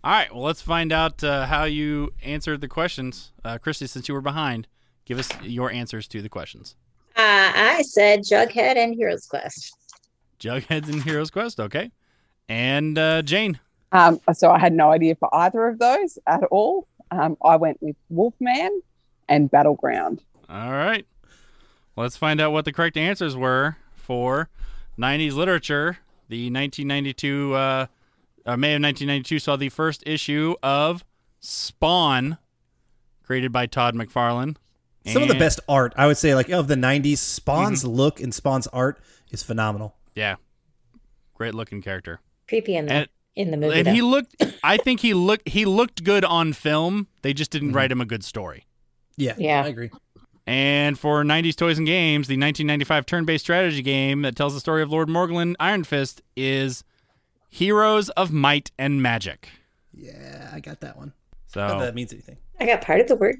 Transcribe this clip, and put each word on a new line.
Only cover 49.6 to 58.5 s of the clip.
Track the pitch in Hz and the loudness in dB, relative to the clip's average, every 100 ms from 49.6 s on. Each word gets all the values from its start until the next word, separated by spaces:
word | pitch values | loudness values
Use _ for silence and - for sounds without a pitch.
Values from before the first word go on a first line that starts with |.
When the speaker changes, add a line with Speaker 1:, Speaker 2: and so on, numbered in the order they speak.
Speaker 4:
I | 143 | 0
agree. | 117 117 - _ _ _ _ - | -6 -12 -14 _ _ _ _ -4
Speaker 1:
And | 127 139 143 143 139 | 0 2 2 0 -2
for | 151 147 | 0 2
nineties | 147 156 165 151 | 2 2 0 0
toys | 170 156 | 0 0
and | 156 | 0
games, | 180 165 147 135 | 0 2 0 0
the | 135 | 0
nineteen | 143 143 151 | 0 0 -2
ninety-five | 147 139 156 135 | -2 0 -2 0
turn-based | 175 165 160 | -4 -2 -2
strategy | - 175 180 147 | 0 0 2 0
game | 131 135 135 139 | -2 0 0 0
that | 139 123 | -2 -2
tells | 147 143 | -4 -2
the | |
story | 143 156 | -2 -2
of | 151 | 0
Lord | 156 156 | 0 0
Morglin | 165 175 170 170 175 | 0 0 -2 -2 -2
Iron | 165 202 | 0 0
Fist | 156 143 135 - _ - | -2 -2 -4 -8 _ -6
is | 135 135 135 123 - _ _ _ _ _ _ | -2 -2 -4 -6 -14 _ _ _ _ _ _
Heroes | - 180 208 214 214 202 | -2 2 4 4 2 0
of | - 185 | -2 0
Might | 156 139 | 2 2